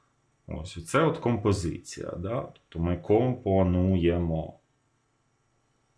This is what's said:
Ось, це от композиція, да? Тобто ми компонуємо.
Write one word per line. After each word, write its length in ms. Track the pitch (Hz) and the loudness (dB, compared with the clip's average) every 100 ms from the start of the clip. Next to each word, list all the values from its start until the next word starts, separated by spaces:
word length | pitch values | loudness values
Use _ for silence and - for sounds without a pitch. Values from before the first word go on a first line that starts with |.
| _ _ _ _ - | _ _ _ _ -14
Ось, 400 | 78 82 87 80 | -12 -10 -12 -4
це 160 | 135 | 0
от 160 | 160 - | 2 0
композиція, 920 | 120 113 104 92 85 - - - - - | -2 0 2 0 0 -6 -10 -12 -10 -8
да? 220 | 92 123 | -6 -6
Тобто 380 | - - _ 82 | -8 -14 _ -4
ми 180 | 85 85 | -2 -2
компонуємо. 1600 | - 107 127 127 101 95 92 90 92 92 82 87 85 80 80 - _ _ _ _ _ _ _ _ _ _ _ _ _ | 2 4 4 0 0 2 4 4 4 4 4 2 0 -2 -6 -12 _ _ _ _ _ _ _ _ _ _ _ _ _